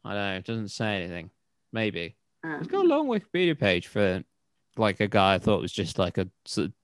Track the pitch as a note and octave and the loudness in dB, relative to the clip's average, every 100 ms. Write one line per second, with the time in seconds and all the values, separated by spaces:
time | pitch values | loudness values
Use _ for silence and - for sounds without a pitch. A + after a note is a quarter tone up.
0 | - G2+ G2+ F#2 F#2+ A2+ G#2 - A2 G2+ | -6 -4 -4 -6 -6 -6 -8 -4 -2 -2
1 | F2 F2 E2 _ _ _ _ A2+ A2 F2 | -4 -10 -12 _ _ _ _ -4 -2 -4
2 | E2+ _ _ _ - D4+ - G4 F4+ D4 | -8 _ _ _ -10 -8 -4 2 4 4
3 | D4 G#3+ - F3 F3 D3+ G2+ F2 - G#2+ | 2 -2 -2 0 0 2 2 2 -2 0
4 | G2+ F#2 - _ _ _ _ - A2 F#2 | 0 0 -8 _ _ _ _ 0 0 2
5 | G#2 G#2+ F#2+ F#2+ - G2 B1+ - F2+ - | 2 4 6 4 4 0 0 -4 -4 -2
6 | F2+ G2+ F#2 _ - - F2 - | 0 0 -4 _ -8 -4 -4 -4